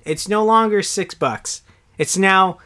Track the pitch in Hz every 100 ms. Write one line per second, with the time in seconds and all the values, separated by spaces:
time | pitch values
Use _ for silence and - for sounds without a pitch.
0 | - 156 - 208 220 220 220 208 190 -
1 | 180 - 135 107 - - _ _ _ -
2 | 151 180 190 190 185 -